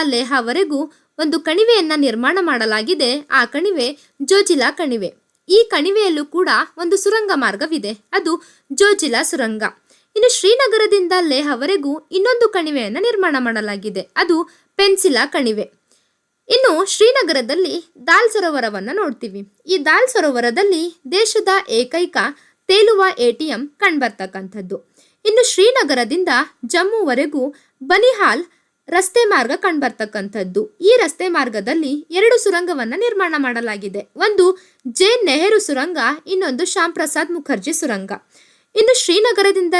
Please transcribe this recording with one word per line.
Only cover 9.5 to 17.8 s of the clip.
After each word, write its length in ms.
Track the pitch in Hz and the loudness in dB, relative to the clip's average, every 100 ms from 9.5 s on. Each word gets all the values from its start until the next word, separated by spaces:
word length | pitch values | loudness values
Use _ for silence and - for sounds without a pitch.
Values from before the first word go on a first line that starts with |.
| 214 214 - _ _ _ 427 | -4 -6 -8 _ _ _ 2
ಇನ್ನು 240 | 480 - | 2 4
ಶ್ರೀನಗರದಿಂದ 720 | 370 494 523 440 427 403 349 370 | 2 4 2 2 2 2 2 0
ಲೇಹವರೆಗೂ 800 | 330 262 294 240 294 392 285 311 - | 0 0 -2 -2 -2 -2 -2 -6 -6
ಇನ್ನೊಂದು 380 | 370 403 480 453 | -2 0 2 2
ಕಣಿವೆಯನ್ನ 480 | 392 311 285 208 254 | 0 -2 -4 -4 -4
ನಿರ್ಮಾಣ 360 | 453 440 359 277 | -2 0 0 0
ಮಾಡಲಾಗಿದೆ, 640 | 240 220 214 202 214 190 | -2 -4 -6 -8 -8 -10
ಅದು 420 | - - 349 330 339 _ _ - | -6 -2 0 0 -2 _ _ 0
ಪೆನ್ಸಿಲಾ 500 | 392 381 - 240 285 | 2 2 2 2 0
ಕಣಿವೆ. 600 | 330 240 208 185 _ _ _ _ _ _ _ - | -2 -2 -2 -8 _ _ _ _ _ _ _ -2
ಇನ್ನು 360 | - 523 320 392 | 2 4 2 0
ಶ್ರೀನಗರದಲ್ಲಿ 1000 | - 440 539 349 277 233 320 339 330 | 4 4 4 0 -2 -2 -2 -2 -4